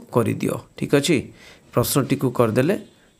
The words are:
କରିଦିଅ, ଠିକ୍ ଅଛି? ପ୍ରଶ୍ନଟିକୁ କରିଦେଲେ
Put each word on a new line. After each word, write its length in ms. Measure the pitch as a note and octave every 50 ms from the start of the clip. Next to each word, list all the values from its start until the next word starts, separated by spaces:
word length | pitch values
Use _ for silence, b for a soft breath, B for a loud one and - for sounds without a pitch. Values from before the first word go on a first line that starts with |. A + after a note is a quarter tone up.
| - -
କରିଦିଅ, 440 | - A#2+ A2+ - A2 A2 - - - - - - _
ଠିକ୍ 180 | - - - D3
ଅଛି? 220 | C#3 C#3 - D#3+ A#2 - - B B B B B B B B -
ପ୍ରଶ୍ନଟିକୁ 540 | B2 A#2+ - - C#3+ B2+ C3+ C#3 C#3 C#3 B2+
କରିଦେଲେ 460 | B2 - A#2+ A2+ A2 B2+ C3 E3 G#3 - - - b b b b b